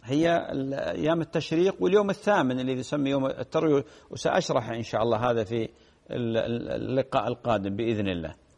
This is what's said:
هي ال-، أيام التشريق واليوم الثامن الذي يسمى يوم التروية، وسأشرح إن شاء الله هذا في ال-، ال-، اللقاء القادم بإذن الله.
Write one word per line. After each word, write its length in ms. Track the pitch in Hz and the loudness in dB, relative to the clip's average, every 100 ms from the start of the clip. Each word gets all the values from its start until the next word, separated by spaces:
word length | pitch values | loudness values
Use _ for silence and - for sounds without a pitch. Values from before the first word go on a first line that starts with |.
هي 480 | 113 147 165 170 - | -4 2 2 2 0
ال-، 220 | 139 135 | -6 -4
أيام 480 | 135 82 - 151 165 | -4 -4 -2 0 0
التشريق 540 | 151 165 - 160 190 190 | 0 -4 -2 2 2 2
واليوم 300 | 185 208 202 | 2 4 2
الثامن 500 | - 208 202 131 127 | 0 2 2 2 0
الذي 200 | 131 127 | -2 -4
يسمى 300 | 123 147 135 | -2 -2 0
يوم 160 | 139 131 | 0 0
التروية، 600 | - - 160 160 139 - - - | -4 -2 0 4 2 2 -16 -16
وسأشرح 580 | - - 190 - 135 113 | -6 0 0 2 -2 -2
إن 140 | 117 | -6
شاء 200 | 110 110 | -4 0
الله 280 | 117 110 123 | 2 2 2
هذا 120 | 117 | 0
في 260 | 104 117 110 - - _ - | 0 -2 -4 -8 -20 _ -8
ال-، 260 | - 117 113 | -4 0 0
ال-، 340 | - 117 - | 0 -4 -4
اللقاء 560 | 120 110 131 - 135 110 | -6 -2 -2 0 -2 -2
القادم 480 | 120 120 107 98 101 | -4 0 0 0 -2
بإذن 320 | 117 107 98 | 0 0 0
الله. 260 | 87 80 - _ | -2 -6 -12 _